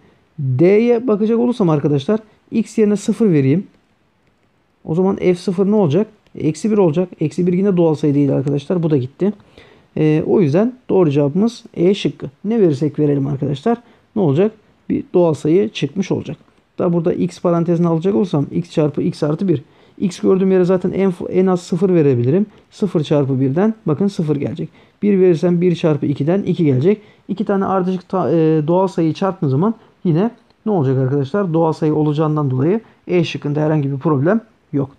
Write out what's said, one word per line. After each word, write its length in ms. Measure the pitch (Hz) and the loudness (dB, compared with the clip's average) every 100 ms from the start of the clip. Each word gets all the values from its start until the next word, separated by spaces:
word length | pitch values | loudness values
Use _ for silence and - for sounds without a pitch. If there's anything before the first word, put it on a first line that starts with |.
| _ _ _ - | _ _ _ -8
D'ye 680 | 135 127 175 208 240 233 247 | -4 2 4 4 2 0 0
bakacak 320 | 208 214 226 | 0 0 0
olursam 300 | 247 233 180 | 0 0 0
arkadaşlar 500 | 151 147 143 131 214 - _ _ | 2 0 -2 0 -4 -4 _ _
x 280 | 226 208 - | -4 -2 0
yerine 180 | 208 208 | 0 0
sıfır 340 | - 202 226 | -2 0 2
vereyim. 360 | 151 135 160 - _ _ _ _ _ _ _ _ _ _ _ | 2 2 0 -2 _ _ _ _ _ _ _ _ _ _ _
O 100 | - | -6
zaman 220 | 160 190 196 | -2 0 0
F 180 | 185 | 0
sıfır 360 | 180 - 180 190 | 0 -2 -2 0
ne 40 | |
olacak? 320 | 214 175 156 214 - _ - | 2 2 0 -2 -8 _ -6
Eksi 320 | 156 156 220 | -4 -2 0
bir 80 | 208 | 2
olacak. 300 | 180 151 180 - | 2 0 -4 -4
Eksi 260 | 151 - 180 | -4 -2 0
bir 60 | |
yine 240 | 180 202 175 | 0 2 2
doğal 180 | 170 | 2
sayı 200 | 151 151 | 2 0
değil 200 | 143 139 | 2 2
arkadaşlar. 480 | 139 139 143 - 185 | 0 -2 -4 -2 -2
Bu 80 | 160 | 0
da 60 | 151 | 0
gitti. 360 | 123 - 190 208 _ - - - _ - | -2 -4 -4 -4 _ -20 -20 -20 _ -2
E, 260 | 156 156 - | 0 0 2
o 140 | - | 2
yüzden 320 | 156 156 233 247 - | 2 2 0 -4 -2
doğru 200 | 185 165 | 2 2
cevabımız 540 | 139 143 165 226 - - | 2 0 0 -2 -2 -12
E 200 | - 170 | -2 0
şıkkı. 360 | 202 156 151 143 - | 0 -2 -6 -12 -10
Ne 160 | 196 233 | -4 0
verirsek 380 | 180 135 151 147 | 2 2 -2 0
verelim 280 | 147 143 135 | 0 0 -2
arkadaşlar. 520 | 139 151 143 226 233 - _ _ 220 | -4 -4 -4 -2 -4 -6 _ _ -2
Ne 60 | |
olacak? 300 | 175 135 214 - _ _ - | 0 2 0 -2 _ _ -6
Bir 140 | - - | -6 -2
doğal 200 | 185 170 | 2 2
sayı 340 | 147 156 175 214 | 0 0 0 0
çıkmış 440 | - 139 190 185 | -4 -6 -4 -4
olacak. 240 | - - 156 _ _ _ - | -4 -6 -12 _ _ _ -4
Da 140 | 180 | -2
burada 200 | 170 165 | 0 0
x 280 | - 180 - | -2 -4 -4
parantezine 480 | 180 170 170 165 170 | -2 0 0 0 0
alacak 260 | 165 185 | 0 0
olsam 320 | 220 196 151 139 | 0 0 -2 -2
x 200 | 170 170 | -4 -4
çarpı 320 | - 151 - | -2 -2 -2
x 200 | 175 - | -4 -2
artı 260 | 147 160 196 | -4 -2 -2
bir. 140 | 147 - _ _ - | -2 -6 _ _ -6
X 220 | 202 - | -6 -2
gördüğüm 320 | 208 190 190 | 0 2 2
yere 120 | 185 | 2
zaten 260 | 175 185 185 | 2 0 -2
en, 220 | 185 196 175 - | 0 -2 -2 -4
en 160 | 180 190 | 0 2
az 160 | 180 | 0
sıfır 320 | - 170 196 | -2 -2 2
verebilirim. 520 | 175 143 123 120 175 208 - _ | 2 2 2 2 0 -2 -8 _
Sıfır 320 | - 202 175 | -6 -4 -2
çarpı 380 | 143 151 135 131 | 0 0 0 0
birden 340 | 135 147 214 220 - | 0 0 0 -2 -4
bakın 200 | 147 202 | -2 -2
sıfır 300 | 196 156 143 | -2 -2 -2
gelecek. 320 | - 160 160 - _ _ | -4 -8 -10 -14 _ _
Bir 180 | 208 190 | 0 4
verirsem 400 | 185 160 180 175 | 4 4 2 2
bir 140 | 180 | 2
çarpı 320 | 165 165 147 - | 2 0 0 -2
ikiden 360 | 135 147 190 | -2 0 0
iki 220 | 196 180 | 0 0
gelecek. 360 | 156 127 160 214 - _ - | 2 2 2 0 -4 _ -10
İki 160 | 196 | -6
tane 200 | 208 196 | -2 -2
ardışık 440 | 196 190 185 185 - | 0 -2 -2 -4 -4
ta-, 220 | 190 165 | -4 0
e, 360 | 170 160 160 147 | 2 2 2 2
doğal 200 | 175 190 | 0 0
sayıyı 280 | 185 160 | 0 -2
çarptığım 360 | 147 190 185 151 | -2 -4 -2 -2
zaman 240 | 131 208 226 - _ | 0 0 -2 -10 _
yine 260 | 185 160 226 - _ _ 220 | -2 0 0 -4 _ _ -4
ne 60 | |
olacak 260 | 196 131 131 | 0 0 0
arkadaşlar? 560 | 131 143 135 202 196 | 0 -2 -2 -2 -2
Doğal 180 | 160 165 | 0 0
sayı 220 | 156 156 | 0 0
olacağından 560 | 151 151 151 156 151 143 | 0 0 0 0 0 -2
dolayı 300 | 127 143 220 - _ - | 0 0 -2 -6 _ -4
E 180 | 180 | -2
şıkkında 360 | 170 - 147 147 | -2 -4 -6 -2
herhangi 320 | 151 156 139 | 0 0 -2
bir 60 | 139 | -2
problem 420 | 165 143 151 220 - _ _ | -2 0 2 0 -4 _ _
yok. 180 | 143 135 | -6 -6